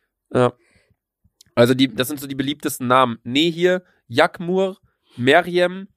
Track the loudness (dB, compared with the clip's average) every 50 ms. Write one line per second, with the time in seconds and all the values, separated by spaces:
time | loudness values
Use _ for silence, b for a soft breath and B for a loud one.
0 | _ _ _ _ _ -6 -2 0 0 0 -2 _ _ _ _ _ _ _ _ _
1 | _ _ _ _ _ _ _ _ _ _ 2 2 4 4 4 2 0 0 0 -2
2 | -6 -6 -6 -10 -10 -10 -8 -6 -6 -6 -6 -6 -6 -8 -8 -6 -2 2 2 2
3 | 2 2 -2 -6 -10 -6 -2 0 0 0 0 0 0 0 0 0 -4 _ _ _
4 | _ -6 0 2 2 2 0 -4 -8 -4 -2 -2 -2 -2 -4 -10 _ _ _ _
5 | _ _ _ -4 2 4 4 4 2 2 0 0 0 -2 -2 -6 -16 -18 _